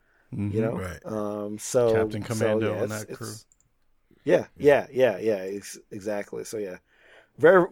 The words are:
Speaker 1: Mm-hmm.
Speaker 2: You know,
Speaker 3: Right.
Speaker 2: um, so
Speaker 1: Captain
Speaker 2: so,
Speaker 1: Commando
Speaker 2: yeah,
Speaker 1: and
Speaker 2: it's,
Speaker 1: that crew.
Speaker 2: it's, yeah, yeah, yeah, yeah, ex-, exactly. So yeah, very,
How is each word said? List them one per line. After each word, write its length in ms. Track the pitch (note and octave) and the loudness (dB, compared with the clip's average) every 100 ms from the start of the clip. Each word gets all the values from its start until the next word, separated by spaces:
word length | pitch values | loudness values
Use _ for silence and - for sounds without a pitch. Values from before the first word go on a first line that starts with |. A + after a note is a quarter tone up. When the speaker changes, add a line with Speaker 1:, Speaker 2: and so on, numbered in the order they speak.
| _ _ _ | _ _ _
Speaker 1:
Mm-hmm. 180 | - G#2 G2 | -8 -4 -2
Speaker 2:
You 60 | |
know, 120 | A2 | -2
Speaker 3:
Right. 320 | B2 F#2 E2+ - | -4 -8 -10 -10
Speaker 2:
um, 520 | G#2+ G#2 G#2 G#2 G#2 | -8 -6 -6 -8 -10
so 360 | - C3 A#2+ | -4 0 2
Speaker 1:
Captain 280 | A2 A2 G#2+ | 2 0 -4
Speaker 2:
so, 60 | G#2 | -6
Speaker 1:
Commando 460 | A2+ A2+ A2 G#2+ - | -2 0 0 0 -2
Speaker 2:
yeah, 80 | |
Speaker 1:
and 80 | A2 | -4
Speaker 2:
it's, 140 | G#2+ A2 | -6 -10
Speaker 1:
that 100 | B2+ | -12
crew. 120 | A2 | -12
Speaker 2:
it's, 160 | A2 - _ _ _ _ _ _ _ - | -14 -18 _ _ _ _ _ _ _ 2
yeah, 220 | E3+ A2 - | 2 0 0
yeah, 300 | C#3+ C3+ F#2 | 6 6 4
yeah, 260 | A#2+ B2+ F#2 | 2 2 2
yeah, 160 | A2 G2+ | 0 0
ex-, 440 | F#2+ G2+ G2 - - | -2 -8 -10 -18 -16
exactly. 520 | G#2+ G2 G#2 G2 A2+ | -12 -8 -8 -8 -10
So 140 | A2 A2 | -10 -8
yeah, 200 | G2 F2+ _ _ _ - _ - | -8 -10 _ _ _ -20 _ 2
very, 300 | D3+ F#3+ F3+ | 6 8 6